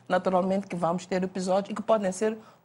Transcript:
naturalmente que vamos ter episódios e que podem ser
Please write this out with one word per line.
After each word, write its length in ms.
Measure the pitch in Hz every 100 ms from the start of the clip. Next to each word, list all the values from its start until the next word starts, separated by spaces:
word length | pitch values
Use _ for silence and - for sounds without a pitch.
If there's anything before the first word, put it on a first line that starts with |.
| -
naturalmente 600 | 185 185 185 185 190 196
que 80 | 175
vamos 300 | 165 180 -
ter 180 | 185
episódios 480 | 185 190 185 190 202
e 40 | 214
que 60 |
podem 300 | 202 220 190
ser 260 | 185 220 220 - -